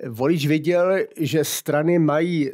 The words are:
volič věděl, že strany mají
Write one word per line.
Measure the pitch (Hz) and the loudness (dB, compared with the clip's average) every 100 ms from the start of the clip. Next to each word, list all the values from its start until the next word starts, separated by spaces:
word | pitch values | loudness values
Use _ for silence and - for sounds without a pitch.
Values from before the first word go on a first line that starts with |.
| 131 | -12
volič | 113 139 170 143 | -4 0 0 2
věděl, | 156 143 175 180 190 - - | 0 2 2 2 0 -2 -4
že | 143 156 | -2 0
strany | 143 - - 147 160 175 | -2 -4 -2 0 2 2
mají | 151 151 170 170 135 | 2 2 0 -2 -4